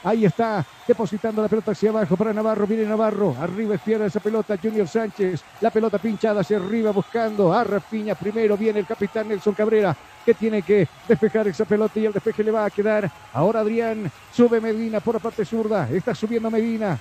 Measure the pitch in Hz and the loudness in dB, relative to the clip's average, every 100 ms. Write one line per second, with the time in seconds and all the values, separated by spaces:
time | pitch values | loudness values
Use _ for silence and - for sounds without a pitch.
0 | 175 226 208 - 226 208 139 - - 247 | 0 2 2 2 0 0 -4 -10 0 0
1 | 214 214 226 220 214 220 214 196 208 220 | 0 -2 -4 -2 0 0 -2 0 0 2
2 | 190 175 220 208 220 214 208 226 214 214 | 0 0 0 0 0 0 0 0 0 0
3 | 220 202 202 123 165 185 220 208 - 220 | 0 2 0 0 -4 -4 -2 -2 0 0
4 | 214 196 214 220 208 202 220 220 180 226 | 0 -2 -2 -2 -2 -2 -2 -2 -2 -2
5 | 220 - 190 170 - - 220 220 226 202 | -4 -2 -2 -2 -10 -2 0 2 0 0
6 | 220 208 220 208 185 208 185 233 214 196 | -2 -2 0 0 0 0 0 0 0 0
7 | - 233 226 214 190 196 226 202 - 220 | -2 -2 -4 2 2 4 2 -2 -4 -6
8 | 214 185 202 214 226 202 220 208 190 226 | -4 -4 -4 0 2 2 0 0 -4 -2
9 | 202 226 214 208 208 196 214 220 196 151 | -4 -2 -4 -2 -2 0 2 4 2 0
10 | - - - 233 220 214 185 208 170 - | -6 -4 2 2 2 -2 2 2 2 -2
11 | - - 220 220 208 160 214 208 214 - | 0 2 4 2 -2 -2 0 2 0 0
12 | 220 202 226 214 214 220 208 - 208 214 | -2 0 -2 -2 0 0 -2 0 0 2
13 | 196 - - 123 170 226 214 226 233 220 | -2 -6 -12 0 0 2 0 0 -2 -4
14 | 196 - - - 240 226 220 220 226 214 | -8 -10 -14 2 4 4 0 -2 -2 -2
15 | 220 226 226 - 208 226 214 208 120 160 | -2 -2 -4 -4 -4 -2 0 0 0 -2
16 | 180 196 214 233 226 220 226 226 214 139 | -2 -4 -2 -2 -2 -2 -2 -2 -2 -4